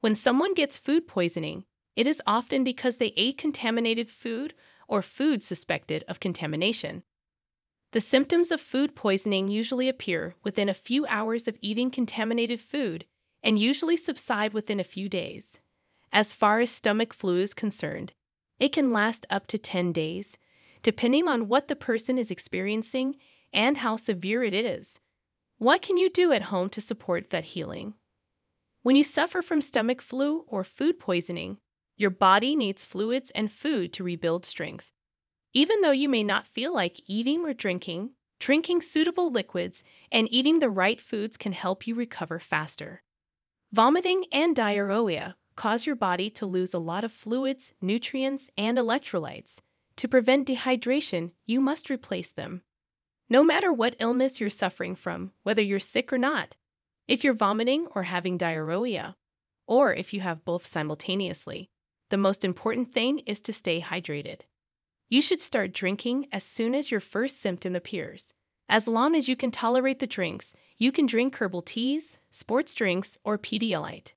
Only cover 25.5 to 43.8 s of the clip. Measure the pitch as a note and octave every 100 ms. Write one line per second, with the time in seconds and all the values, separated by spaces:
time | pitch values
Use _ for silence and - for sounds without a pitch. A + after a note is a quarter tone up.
25.5 | _ A3+ F4 - F4+ F#4 F4+ F4+ B3 -
26.5 | G3 F#3+ - - A3 - F3 - E3+ D#3
27.5 | E3+ D#3 - G#3 G#3+ _ _ _ _ _
28.5 | _ _ _ A#3+ C4+ D4 - E4+ F4+ E4+
29.5 | D#4 - A#3+ A3 B3+ - B3+ C#4+ D#4 -
30.5 | G3+ F#3+ - D4 F4 - F3 F3 F3 F3
31.5 | G3+ _ _ _ _ G#3 F#3 F#3+ G3 B3
32.5 | D4+ G#3+ F#3+ - F#3+ G#3+ B3+ C4 - G#3+
33.5 | - D4 C4+ F3 - F3+ E3+ E3+ E3+ -
34.5 | - D3 - - _ _ _ _ _ _
35.5 | B3+ D#4 G#4+ F4 C4+ C#4+ A#3+ G#3 G3+ -
36.5 | - C4+ E4 F3 - - G3+ A#3 D#4+ E4
37.5 | B3 G3+ F3+ - E3+ A3 _ _ _ -
38.5 | D4 E4 F4 D#4+ D4+ D#4+ E4+ F4 A#3+ -
39.5 | F3+ F3 - - - - A3+ A3 A#3+ C4+
40.5 | E4 C4+ F#3+ F#3+ A#3+ - A3 A3 - G#3
41.5 | F3+ F3+ F#3+ - A#3 A#3 - D#3+ E3 -
42.5 | D#3 D#3 - D3 E3 _ _ _ _ _
43.5 | _ _ G#3+